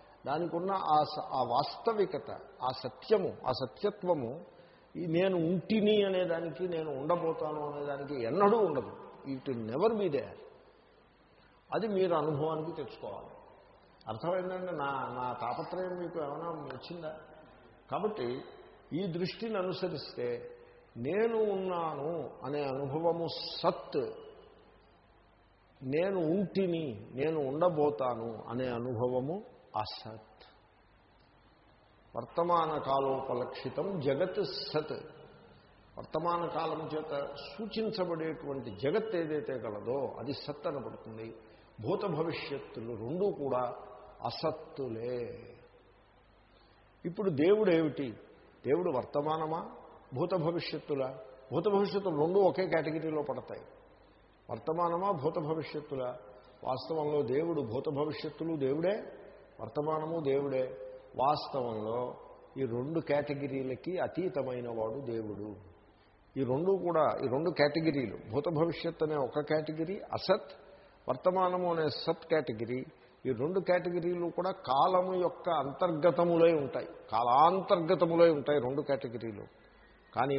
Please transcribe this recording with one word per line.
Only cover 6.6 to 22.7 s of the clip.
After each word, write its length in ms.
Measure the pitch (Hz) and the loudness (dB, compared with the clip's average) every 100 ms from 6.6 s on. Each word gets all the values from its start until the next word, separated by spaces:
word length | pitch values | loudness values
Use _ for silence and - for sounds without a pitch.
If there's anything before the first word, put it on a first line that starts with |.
| 180 | -4
నేను 160 | 165 156 135 | -2 -4 -2
ఉండబోతాను 600 | 147 175 160 - 156 151 147 | 0 2 2 0 -2 -4 -4
అనేదానికి 460 | 143 143 139 139 143 113 | -6 -6 -6 -6 -4 0
ఎన్నడూ 300 | 160 202 233 190 | 4 6 6 4
ఉండదు. 240 | 139 107 - - - 135 | 2 -4 -8 -16 -14 -8
It 160 | 135 139 | -6 -4
will 140 | 120 110 | -4 -2
never 180 | 127 220 220 | 2 2 2
be 60 | 190 135 | 0 -2
there. 220 | - - - - - - _ _ _ _ _ _ - _ - | -4 -10 -18 -20 -20 -20 _ _ _ _ _ _ -20 _ -6
అది 160 | 160 214 196 | -2 0 2
మీరు 180 | 185 165 | 4 2
అనుభవానికి 520 | 147 143 156 156 156 160 | 2 0 0 -2 -4 -6
తెచ్చుకోవాలి. 540 | 139 - - - - - - - - - - - - | -10 -10 -10 -10 -12 -16 -20 -20 -20 -20 -20 -14 -10
అర్థమైందండి? 640 | 110 165 185 185 185 180 165 | -4 -2 0 -2 -4 -4 -2
నా, 80 | 139 135 123 123 | -2 -2 -4 -4
నా 100 | 123 117 | -4 -4
తాపత్రయం 520 | 117 131 165 185 185 180 | -4 -4 -4 -4 -4 -4
మీకు 160 | 170 170 143 | -6 -4 -6
ఏమైనా 240 | 147 165 160 139 131 | -4 -6 -6 -8 -10
వచ్చిందా? 360 | - 175 156 156 - - - - - - - | -10 -10 -10 -10 -16 -20 -20 -20 -20 -20 -6
కాబట్టి 380 | 139 208 160 120 131 - - - - - 151 | -2 -2 -2 -4 -4 -8 -16 -20 -20 -6 -4
ఈ 40 | 196 165 | -2 -2
దృష్టిని 400 | 180 - 226 208 | -2 -4 -4 -2
అనుసరిస్తే 640 | 185 175 185 151 - - 120 120 - - - - - 117 123 | -2 -2 -4 -6 -8 -6 -4 -4 -8 -16 -20 -20 -16 -6 -2
నేను 300 | 190 233 226 214 | 2 2 2 2
ఉన్నాను 580 | 196 185 175 165 147 147 170 131 - 127 | 0 0 -2 -2 -2 -4 -4 -6 -8 -4
అనే 140 | 147 143 | -2 -2